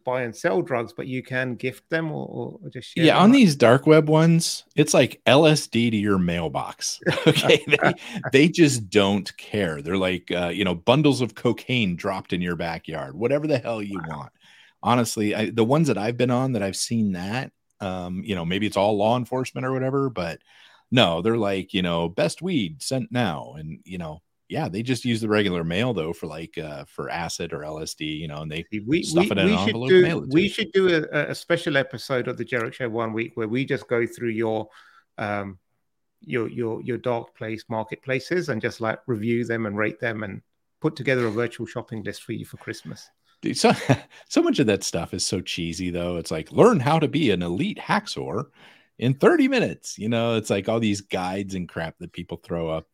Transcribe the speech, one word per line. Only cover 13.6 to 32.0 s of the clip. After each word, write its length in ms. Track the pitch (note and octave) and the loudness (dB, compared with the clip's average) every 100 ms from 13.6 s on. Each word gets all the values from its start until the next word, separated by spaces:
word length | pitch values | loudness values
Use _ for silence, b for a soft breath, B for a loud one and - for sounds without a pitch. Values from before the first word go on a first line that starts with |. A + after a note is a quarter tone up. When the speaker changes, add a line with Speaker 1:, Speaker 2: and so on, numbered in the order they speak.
| A#2 A2+ | -2 -6
Speaker 2:
you 180 | G2+ G2 | -6 -8
Speaker 1:
Wow. 80 | D#2+ | -10
Speaker 2:
want. 240 | D2+ - _ b b b b | -12 -14 _ b b b b
Honestly, 520 | - B2 A#2 - G#2 | 0 2 0 0 -2
I, 160 | G2 G#2+ | 0 -2
the 140 | A2+ | 2
ones 240 | A2 D3 D3+ | 2 4 2
that 80 | G2 | 0
I've 200 | G#2+ A#2+ | -2 0
been 120 | B2 | 0
on 220 | B2 C3 | 0 0
that 100 | A#2 | -2
I've 140 | G2 F#2 | -2 -4
seen 360 | - A#2 G#2 | -4 0 0
that, 400 | F2+ F#2+ A#2+ - _ _ - | -2 -4 -6 -8 _ _ -10
um, 420 | G2 F#2 F2 F2+ | -8 -6 -8 -8
you 100 | A2 | -6
know, 100 | F#2+ | -4
maybe 220 | E2+ F#2+ G#2 | -2 -2 0
it's 100 | G2 | 0
all 200 | G2+ G#2 | 2 2
law 200 | G#2+ B2 | 2 0
enforcement 500 | A#2 B2+ B2+ C3+ B2+ | -2 -4 -6 -6 -4
or 60 | |
whatever, 380 | C3 C3 C#3 C3+ | -2 -2 0 -2
but 300 | A2 - - _ b b b b | -4 -6 -8 _ b b b b
no, 320 | B2 F#2+ F#2+ | 4 4 4
they're 160 | G#2 A#2 | 0 0
like, 360 | G2+ G2 F2+ | 0 -2 -2
you 80 | F#2+ | -2
know, 260 | F2+ E2+ E2+ | 0 0 -2
"Best 320 | F2 E2+ - | -2 -2 -2
weed 400 | F3+ E3 F#2 D2+ | -4 -2 -4 -6
sent 280 | - C3 A2+ | -6 -4 -4
now." 440 | B2 G#2+ D2 A#1 D2 | -2 -2 -4 -10 -14
And, 220 | D#2 - | -14 -14
you 140 | - F#2 | -14 -12
know, 240 | A2+ D3+ _ _ - | -10 -12 _ _ -10
yeah, 200 | A2 D3+ | -6 -4
they 140 | D3 | -4
just 220 | A#2+ B2 | -4 -2
use 160 | B2 A2 | -2 -2
the 80 | A2 | 2
regular 360 | G#2+ G2+ F2 | 2 2 0
mail 280 | E2 F2 B2+ | -2 -2 0
though 200 | G2 D#2 | -2 -4
for, 140 | - D#2+ | -6 -10
like, 300 | D#2 E2 - | -10 -12 -10
uh, 280 | D#2 C#2+ | -10 -12
for 260 | C#2+ - C#2+ | -14 -12 -8
acid 420 | E2 E2+ - E2+ | -6 -6 -8 -8
or 120 | D2+ | -8
L 160 | D2+ D#2 | -10 -10
S 140 | D#2 | -10
D, 100 | - | -8
you 240 | D#2 D2+ D#2+ | -6 -6 -8
know, 140 | D2+ | -10
and 80 | D#2 | -8
they 140 | D2+ - | -10 -8
Speaker 1:
See, 100 | G#2+ | -8
we, 220 | G#2+ E3 | -2 -2
Speaker 2:
stuff 220 | - D#3+ | 0 2
Speaker 1:
we, 60 | F#3 | 2
Speaker 2:
it 60 | G2+ | 2
in 80 | F#2+ | 2
Speaker 1:
we 60 | |
Speaker 2:
an 60 | - | 2
Speaker 1:
should 80 | G2 | 0
Speaker 2:
envelope 200 | A2+ B2+ | -2 4
Speaker 1:
do, 80 | F#3 | 6
Speaker 2:
and 80 | |
mail 180 | F3 E3+ | 6 2
it 80 | C3+ | 0
to 40 | |
Speaker 1:
we 80 | D3+ | 2
Speaker 2:
you. 40 | G3 | 2
Speaker 1:
should 220 | - F3+ | -2 0
do 320 | F#3+ F#3 E3 D3+ | 2 4 2 0
a, 180 | D3+ - | -2 -2
a 40 | |
special 420 | C#3 - E3+ - C#3 | -6 -2 0 2 0
episode 520 | C3 A#2+ | -2 -6